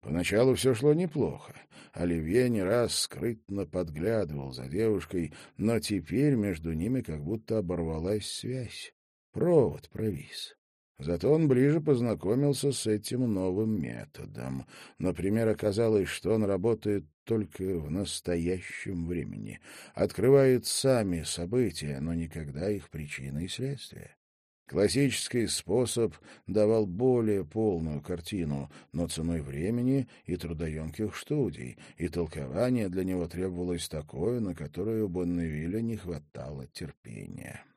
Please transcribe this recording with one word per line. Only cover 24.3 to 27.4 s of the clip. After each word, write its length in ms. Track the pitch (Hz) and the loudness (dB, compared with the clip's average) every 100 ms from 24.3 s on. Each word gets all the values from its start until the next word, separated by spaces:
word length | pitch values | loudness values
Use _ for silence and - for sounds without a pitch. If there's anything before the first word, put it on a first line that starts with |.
| _ _ _ _ | _ _ _ _
Классический 800 | - 101 135 139 110 - 123 107 | 2 4 4 2 2 -2 0 0
способ 680 | - - 107 120 - 110 - - - - | -2 0 2 2 2 0 0 -20 -18 -2
давал 400 | 98 107 113 104 | 4 6 6 2
более 580 | 87 131 123 110 101 | 2 4 6 4 2